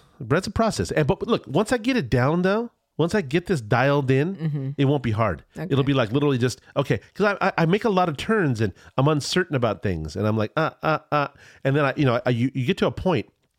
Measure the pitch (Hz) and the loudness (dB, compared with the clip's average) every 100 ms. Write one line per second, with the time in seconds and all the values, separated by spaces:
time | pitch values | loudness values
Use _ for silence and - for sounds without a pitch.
0 | _ - 117 160 202 - 226 - 87 - | _ -12 -2 -2 -2 -2 0 0 -2 0
1 | 143 185 202 226 - 143 214 247 220 247 | 0 0 0 -2 0 -2 0 0 0 -2
2 | 123 127 131 175 185 208 233 _ _ - | 0 2 2 2 0 0 -4 _ _ -2
3 | 170 214 139 165 175 165 107 123 135 143 | 0 0 -2 -2 -2 -4 0 2 4 2
4 | 135 131 160 196 156 143 135 143 135 147 | 2 2 2 -2 -4 -4 -6 0 2 2
5 | 127 104 110 76 - - 170 135 135 135 | 0 0 0 -2 -8 -10 -4 0 2 2
6 | 107 131 143 131 123 - - 143 139 113 | 2 0 0 2 0 -4 -8 -4 -2 -2
7 | - - 202 196 185 - 165 214 233 185 | -4 -2 0 0 0 2 2 2 2 2
8 | 175 147 - 220 156 110 107 - - - | 0 -2 -2 0 2 0 -2 -4 -10 0
9 | 139 156 - 180 180 135 117 98 104 85 | 2 2 0 -2 -2 0 0 0 -2 -4
10 | 78 95 107 110 107 - 156 - 160 151 | -4 -4 -2 0 -2 -2 -4 -2 -2 -2
11 | - 147 139 - - - 139 143 139 127 | -2 -2 -2 -8 -20 -6 0 2 2 2
12 | 135 120 123 120 131 139 123 - 185 - | 2 2 0 0 0 -2 -2 0 -2 -2
13 | 185 135 - _ _ | -2 -2 -2 _ _